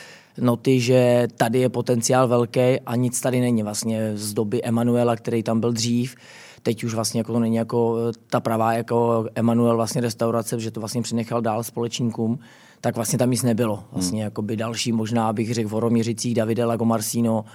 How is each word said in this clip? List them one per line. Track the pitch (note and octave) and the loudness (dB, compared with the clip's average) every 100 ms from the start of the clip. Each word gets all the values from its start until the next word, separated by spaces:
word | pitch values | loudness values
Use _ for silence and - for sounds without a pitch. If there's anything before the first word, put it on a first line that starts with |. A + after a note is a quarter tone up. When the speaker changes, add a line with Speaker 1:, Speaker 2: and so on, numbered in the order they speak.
| - - - - | -20 -20 -20 -2
Speaker 1:
no | B2 A#2 | 0 2
ty, | C3+ B2+ | 2 2
že | A#2+ B2+ B2 B2 A#2 - | 4 4 6 4 2 0
tady | A#2+ B2+ | 0 2
je | B2+ | 2
potenciál | B2 A#2+ A#2+ - B2+ B2 | 0 0 0 2 4 4
velký | A#2+ A2+ C3 B2 C3 B2+ | 4 2 2 2 2 0
a | A#2+ | -2
nic | B2 - | -2 -2
tady | C3+ B2 | -2 0
není | B2 A2+ | 2 0
vlastně | G#2 G#2 A2 A2 A2 | -2 -4 -2 -2 -2
z | G#2 G#2+ | -4 -4
doby | G#2+ G#2 A#2 | -2 -2 -2
Emanuela, | A#2+ A#2 A#2+ A#2+ A#2+ A2+ | 0 0 2 2 2 0
který | A#2 A#2 | -2 -2
tam | A#2 A2+ | 0 0
byl | A#2+ | 0
dřív. | A2+ A#2+ A#2+ B2+ - - - - - | 0 0 0 -2 -8 -20 -20 -20 -6
Teď | A#2 A2 | -4 -2
už | A#2+ | -4
vlastně | A2 A2 A#2 | -4 -2 -2
jako | A2 | -2
to | A#2 | 0
není | A2+ A2+ | 0 0
jako, | A2+ A#2+ A#2 A#2 A#2 | 0 0 0 0 -2
eh, | A2+ _ | -6 _
ta | B2+ | -2
pravá | - A2+ A2+ | 0 0 2
jako | A#2 A2+ A#2+ A#2 A2+ A2+ | 0 0 0 2 2 -2
Emanuel | - A#2 A#2 A#2+ A#2 | 0 2 4 4 2
vlastně | A2+ - | 0 -2
restaurace, | A#2+ A2+ A2+ A2+ G#2+ A#2+ | -2 0 0 0 -2 -4
že | A2 | -6
to | A2 | -8
vlastně | G#2+ A#2+ | -6 -6
přenechal | A2 A#2 A2+ A#2+ | -4 -4 -2 -2
dál | A2+ G#2+ | -2 -2
společníkům, | A2+ B2 A#2 - A#2 A2 A2+ B2 - - - - | -4 -6 -6 -4 -4 -2 -2 -4 -8 -20 -20 -6
tak | A#2+ A#2 | -4 -2
vlastně | A2+ C#3 | -2 0
tam | B2 | 2
nic | A#2 | 2
nebylo. | B2 A2 A#2 G2+ - | 2 2 0 -2 -6
Vlastně | - F#2 G#2+ | -4 -4 -2
Speaker 2:
Hmm. | |
Speaker 1:
jakoby | G#2 A2 G#2+ A2 | -4 -4 -4 -4
další | A2+ A2+ A#2+ | -4 -4 -2
možná, | A2+ A2 A#2 A2+ | -2 0 0 0
bych | A2 A2 | 0 -2
řekl, | A#2 G#2 | -2 -2
v | |
Horoměřicích | A2 A#2 A#2 A2+ G#2+ B2 | 0 2 2 0 -2 -2
Davide | A#2 A2 A2+ | 0 0 0
Lagomarsino, | A#2 A2+ A2+ A2+ G#2+ A#2+ A#2 A2+ G#2+ | 0 0 2 0 0 0 0 0 -4